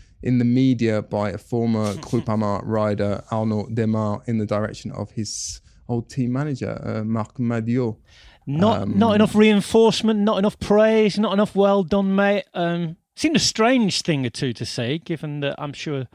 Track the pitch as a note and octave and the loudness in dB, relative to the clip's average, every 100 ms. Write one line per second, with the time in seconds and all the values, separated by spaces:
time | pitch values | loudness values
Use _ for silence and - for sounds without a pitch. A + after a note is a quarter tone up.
0 | - - A#2+ B2+ B2 B2 C3 A#2+ A2+ G#2+ | -20 -8 -2 2 2 2 2 2 0 -2
1 | G#2 G#2 G#2 F2+ - A#2+ A#2 A2 G#2+ G2 | -2 -4 -4 -6 -6 -4 0 0 -2 -4
2 | - A#2 - G#2+ G#2 G2+ - A2 G#2+ G2+ | -4 -4 -2 -2 -2 -2 -4 -2 0 -2
3 | G2+ G2 - A2 A2 G#2+ G2+ A2+ A2 A2 | -2 -4 -6 -4 -2 -2 -4 -2 0 0
4 | G#2+ G#2 - A2+ G#2 G#2 G#2+ - G#2+ G2 | -2 -4 -4 -4 -2 -2 -4 -6 -12 -10
5 | G2+ - G#2 - - - - - - A#2+ | -10 -8 -10 -8 -12 -14 -18 -18 -8 -6
6 | A#2 - A#2+ B2+ D3+ C3 A2 A2 G#2+ A2 | -6 -4 -4 -2 -4 -6 -6 -8 -8 -6
7 | A2 A2+ G#2+ - A#2 A#2 A2+ B2 B2 A2 | -4 -4 -4 -6 -4 -2 -2 -2 -2 -6
8 | _ - - - - D3 G#3 G#3 - G#3 | _ -20 -20 -16 -6 0 2 2 0 2
9 | A3+ G#3 G#3+ G#3 G#3+ G#3 - A3+ A3+ - | 4 4 4 6 6 4 4 4 4 4
10 | A3 G#3+ G#3 F#3+ G#3 - - G#3 A3 A3 | 0 2 2 2 0 -2 2 4 6 4
11 | G#3+ G3 G#3 G3 G#3 F#3+ G3+ G3+ E3 G3+ | 2 2 0 2 2 4 4 4 2 0
12 | G3 G3 G3+ G3+ - - E3+ E3+ E3 E3 | 2 2 2 2 -2 -4 -2 -2 -4 -8
13 | _ - D#4 D4 - - A3+ C4 G3+ - | _ -4 0 2 0 2 2 4 2 0
14 | - D3 B2+ - C3+ A2+ A#2 - A#2 D#3+ | -2 0 -2 -4 -6 -4 -6 -4 -4 -4
15 | - D#3+ D#3 D3 C#3 C#3+ D3 C3+ D#3+ C#3 | -6 -8 -8 -6 -6 -6 -8 -10 -6 -6
16 | B2+ | -6